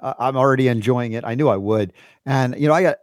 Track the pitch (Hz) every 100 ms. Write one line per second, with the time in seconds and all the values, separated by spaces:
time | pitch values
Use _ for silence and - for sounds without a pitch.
0 | 131 - 127 135 135 131 127 117 107 123
1 | 120 113 117 117 147 98 98 110 95 -
2 | - _ - 135 127 131 147 160 180 -